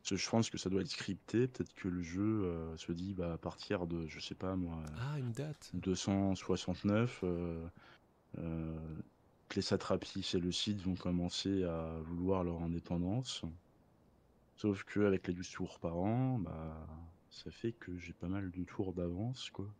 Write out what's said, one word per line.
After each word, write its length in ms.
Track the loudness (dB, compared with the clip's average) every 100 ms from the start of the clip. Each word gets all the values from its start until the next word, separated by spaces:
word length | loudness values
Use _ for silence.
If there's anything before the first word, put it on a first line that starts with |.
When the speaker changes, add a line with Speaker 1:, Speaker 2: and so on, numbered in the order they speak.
Speaker 1:
Parce 100 | 0
que 60 | -2
je 140 | 4
pense 200 | 4 4
que 80 | 0
ça 100 | 0
doit 100 | 0
être 80 | 0
scripté, 580 | -4 -4 -4 0 2 2
peut-être 280 | 0 -6
que 120 | -2 -2
le 140 | -2
jeu, 420 | -2 0 2 2
euh, 320 | 0 -2 -4 -8
se 160 | -4
dit, 220 | -4 -2
bah, 200 | -2 -2
à 40 | -2
partir 480 | -4 -6 -4 -2 0
de, 200 | -2 -4
je 100 | -6
sais 140 | -10
pas 220 | -4 -2 0
moi, 260 | -2 -4 -6 -4
Speaker 2:
Ah, 200 | -4 -2
une 140 | -2
date. 380 | -4 -6 -6 -6
Speaker 1:
deux 200 | -4 0
cent 400 | 2 4 4 4
soixante-neuf, 880 | 2 2 0 2 0 4 6 4 2
euh, 460 | 0 0 0 -4 -8 -12 -20 -20 _ _ _ -6
euh, 420 | -2 0 -2 -4 -6 -8 -10 _ _ _ _
que 60 | 0
les 60 |
satrapies 600 | 2 2 4 0 0 -6
seleucides 580 | 0 2 2 0 0 0
vont 160 | 2 0
commencer 680 | 2 2 2 0 2 4
à 360 | 4 0 -2 -4
vouloir 420 | -4 0 2 4
leur 200 | 2 0
indépendance. 840 | 0 -2 0 0 2 0 -2 -6 -6 -10 _ _ _ _ _ -20 _ _ _ 0
Sauf 260 | 2 2
qu'avec 440 | 0 4 6 6 2
les 60 |
douze 160 | -2 -4
tours 280 | -6 -6 -4
par 180 | -2 0
an, 400 | 2 2 2 2
bah, 480 | -2 -4 -6 -8 -10 -12 -16 -18 -20
ça 200 | -14 -14
fait 220 | -6 -6
que 240 | -6 -10 -10
j'ai 140 | -10
pas 160 | -8 -4
mal 220 | -2 -4
de 140 | -4
tours 280 | -8 -4 -2
d'avance, 560 | 0 0 0 -2 -4 -8
quoi. 180 | -6 -8 -8